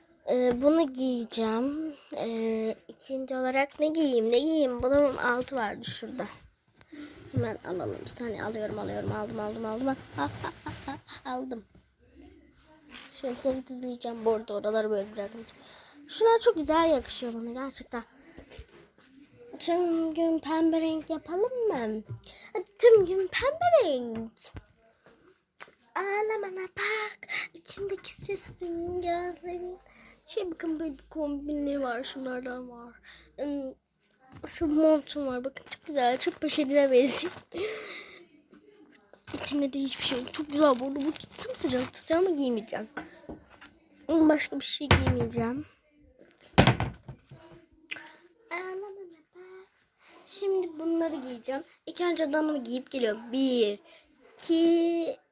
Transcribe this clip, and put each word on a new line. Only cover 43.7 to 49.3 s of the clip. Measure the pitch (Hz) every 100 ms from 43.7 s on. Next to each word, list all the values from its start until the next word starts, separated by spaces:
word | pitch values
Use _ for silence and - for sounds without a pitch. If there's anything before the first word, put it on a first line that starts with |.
| _ _ _ -
Başka | 320 311 302 - 277
bir | -
şey | - 285
giymeyeceğim. | 269 262 247 233 233 226 277 302 _ _ _ - _ - _ - - - - - - - - _ - - - _ _ - - - - _ _ - 349 370 381 403 392 359 320 _